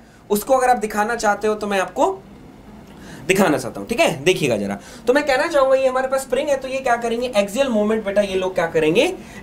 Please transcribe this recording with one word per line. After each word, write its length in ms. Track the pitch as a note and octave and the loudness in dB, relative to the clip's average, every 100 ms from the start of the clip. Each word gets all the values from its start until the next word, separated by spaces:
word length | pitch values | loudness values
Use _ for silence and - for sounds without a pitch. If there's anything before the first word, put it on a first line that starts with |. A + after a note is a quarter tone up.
| - - - | -14 -20 -4
उसको 240 | G#3 - | -4 2
अगर 160 | C4 B3+ | 2 4
आप 80 | A#3 | 2
दिखाना 380 | G#3+ G#3 G#3+ A#3 | 0 -2 -2 0
चाहते 320 | G#3+ G3+ G#3+ | 0 0 0
हो, 80 | G#3+ | -2
तो 120 | G#3 | -2
मैं 120 | G3 | -2
आपको 400 | F#3 - E4+ F#4+ - - - - - - - - - - - | -2 0 0 0 -10 -20 -20 -20 -20 -20 -20 -20 -20 -10 0
दिखाना 300 | F#3+ F#3 C3+ | 4 4 2
चाहता 220 | A#2 G2+ | -2 -10
हूँ, 80 | G2 | -6
ठीक 120 | B3 | 0
है? 240 | E4 C3 | 0 2
देखिएगा 340 | D3+ F#3 C#3+ A2 | 0 2 0 -2
जरा। 200 | G2+ G2 - - - | -2 -6 -10 -6 0
तो 60 | |
मैं 120 | C#4 C#4+ | 2 2
कहना 220 | C4 D#4+ | 0 0
चाहूँगा, 280 | D4+ C4+ C4+ | 2 4 4
ये 120 | C4 | 2
हमारे 200 | B3+ C4 | 0 -2
पास 140 | C4+ | -4
spring 280 | C4 B3+ D4+ | -2 -4 -2
है, 80 | C4+ | -2
तो 100 | C4 | -4
ये 120 | C4 | -4
क्या 160 | B3+ A#3 | -2 -2
करेंगे? 380 | A3+ A3+ B3 G#3 | -2 -4 -2 0
axial 300 | G3 G#3+ C4+ | 0 0 0
moment 380 | G#3+ G#3 A3 G3+ | 2 0 0 0
बेटा, 160 | G3 | 0
ये 140 | G3+ F#3+ | 0 -2
लोग 200 | F#3 F#3 | -2 -2
क्या 120 | E3 | 0
करेंगे? 460 | E3 D#3 F3+ E4 F#4 - - | 2 2 4 2 0 -12 -6